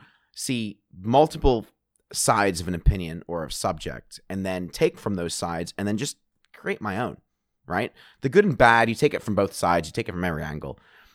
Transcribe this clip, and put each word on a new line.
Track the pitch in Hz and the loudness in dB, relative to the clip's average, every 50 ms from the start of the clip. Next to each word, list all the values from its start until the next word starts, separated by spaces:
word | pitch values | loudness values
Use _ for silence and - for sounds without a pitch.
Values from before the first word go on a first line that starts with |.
| - _ _ _ _ _ _ | -14 _ _ _ _ _ _
see | - - - 127 117 110 104 - - _ _ - 90 | -10 -6 -4 -4 -4 -4 -6 -10 -14 _ _ -20 -8
multiple | 92 113 123 139 156 160 - 156 - 139 123 110 101 - _ _ _ _ _ _ _ _ | -2 4 6 6 6 6 2 2 4 4 4 4 0 -6 _ _ _ _ _ _ _ _
sides | - - - - 117 107 101 101 90 82 | -6 -2 2 2 4 4 4 2 0 -2
of | 87 | -4
an | 87 90 | -4 -6
opinion | 82 - - 101 95 87 80 82 87 - - | 2 4 4 4 4 -4 -6 -10 -12 -10 -8
or | 85 85 78 | -6 -6 -6
a | 67 | -6
subject | - - - 98 87 76 - - 64 - - _ - - _ _ | -8 -4 -4 -4 -4 -4 -8 -10 -10 -10 -16 _ -20 -20 _ _
and | 92 98 95 | -6 -6 -4
then | 95 92 92 90 82 | -4 -4 -4 -6 -8
take | - - 165 175 - - | 0 0 0 0 0 -4
from | - 107 101 | -6 -4 -4
those | 87 85 85 - | -4 -4 -6 -4
sides | - - 85 85 82 87 - - - | -6 -6 -6 -4 -6 -8 -8 -8 -6
and | 98 | -4
then | 104 107 | -4 -2
just | 104 135 - - - _ _ _ _ _ _ | -4 -4 -8 -10 -14 _ _ _ _ _ _
create | - - - 185 196 - | -20 -10 -8 -8 -6 -6
my | 110 104 92 104 | -6 -6 -4 -4
own, | 127 - - - _ _ _ _ _ _ _ _ _ | -4 -6 -8 -12 _ _ _ _ _ _ _ _ _
right? | - 87 95 123 - - - - - _ _ | -6 -4 -4 -4 -4 -10 -16 -20 -20 _ _
The | - 139 | -6 2
good | 127 202 208 | 4 4 4
and | 196 127 - | 4 4 6
bad, | 127 117 117 117 117 113 | 6 8 8 6 4 2
you | 113 | 2
take | - 151 147 - | 2 0 0 0
it | - | -2
from | - 107 101 | -4 -2 0
both | 95 101 95 | 0 0 0
sides, | - - - 90 87 82 80 80 | -2 -2 0 2 2 2 0 -2
you | |
take | - - - - | -6 -6 -6 -6
it | |
from | 90 87 90 | -4 -4 -2
every | 90 80 76 | -2 -2 -4
angle, | 76 73 76 76 71 69 - - _ _ _ - _ _ _ | -6 -8 -8 -8 -10 -12 -12 -14 _ _ _ -20 _ _ _